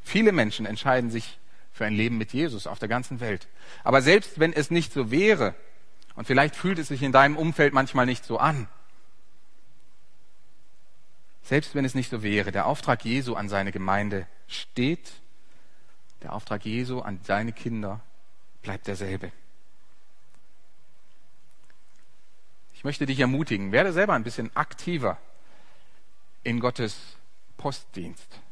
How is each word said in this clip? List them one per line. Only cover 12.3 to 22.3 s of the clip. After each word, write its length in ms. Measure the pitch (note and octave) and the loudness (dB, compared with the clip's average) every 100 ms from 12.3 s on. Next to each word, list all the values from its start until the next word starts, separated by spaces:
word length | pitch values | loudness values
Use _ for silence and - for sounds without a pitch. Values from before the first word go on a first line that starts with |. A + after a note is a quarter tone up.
| G#2 G2 | 2 2
der 140 | G2 G2 | 2 2
Auftrag 400 | D3 - A#2 A2+ | 0 2 2 2
Jesu 300 | B2+ B2 A2 | 0 0 -2
an 120 | G2+ | 0
seine 240 | G2 G2 | 0 0
Gemeinde 560 | G2 F#2+ G2 G#2 G2+ F2+ - - | 0 2 2 2 -2 -4 -8 -8
steht, 680 | - - - B2+ F3 - - - - - - - - - - - - | -8 -4 0 2 0 -4 -10 -10 -10 -10 -10 -10 -10 -10 -10 -10 -8
der 120 | D#2+ | -6
Auftrag 320 | G#2+ - G#2 A2 | -6 -4 -4 -2
Jesu 340 | A2+ B2+ B2+ | -2 -2 -4
an 220 | G#2 F#2 | -4 -6
seine 300 | - G2+ A2+ | 0 0 0
Kinder 480 | A2 A#2+ A2+ G#2 G#2+ - - - - - - | -2 -4 -2 -2 -4 -8 -10 -10 -10 -10 -8
bleibt 260 | - F#2+ - | -6 -6 -4
derselbe. 440 | F#2+ G2 F#2+ F2+ - - - - - - - - - - - - - - - - - - - - - - - - - - - - - - | -4 -4 -4 -6 -8 -10 -10 -10 -10 -8 -8 -10 -10 -10 -10 -10 -10 -10 -8 -8 -10 -10 -8 -8 -10 -10 -10 -10 -10 -10 -10 -10 -10 -10